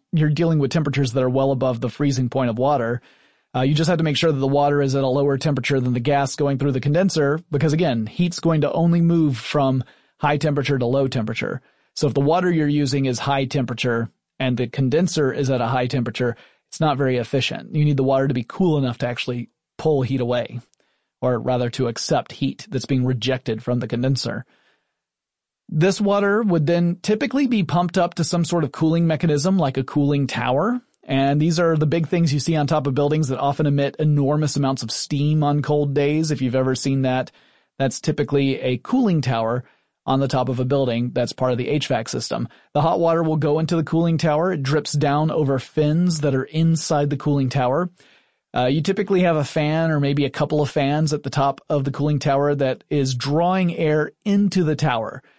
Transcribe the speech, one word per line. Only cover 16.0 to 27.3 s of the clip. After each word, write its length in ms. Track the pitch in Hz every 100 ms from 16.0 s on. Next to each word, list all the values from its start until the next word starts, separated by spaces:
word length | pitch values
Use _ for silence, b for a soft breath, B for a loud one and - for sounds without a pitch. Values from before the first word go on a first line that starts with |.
| 117 - 123 117 b b b
it's 100 | -
not 180 | 156 135
very 200 | 135 127
efficient. 580 | 113 139 - - - 156
You 80 |
need 140 | 151 139
the 80 | 135
water 240 | 135 139
to 40 |
be 120 | 127 117
cool 300 | - 185 151
enough 220 | 131 117
to 80 | 123
actually 420 | 120 - 123 120 _ _ -
pull 240 | 160 143
heat 200 | 123 135
away, 400 | 120 123 117 120 - _ _ _ _ _
or 160 | 127 120
rather 320 | 123 123 120
to 160 | - 120
accept 440 | 117 - 139 -
heat 340 | - 135 - -
that's 160 | 135 -
being 200 | 135 127
rejected 560 | 127 127 127 - 110
from 180 | 120 123
the 80 | 120
condenser. 560 | 120 131 135 117 101 - _ _ _ _ _ _ _ _ _ _ _ -
This 320 | 151 185 185
water 420 | 202 202 202 208
would 240 | 226 170 147
then 320 | 170 175 170
typically 460 | - 214 269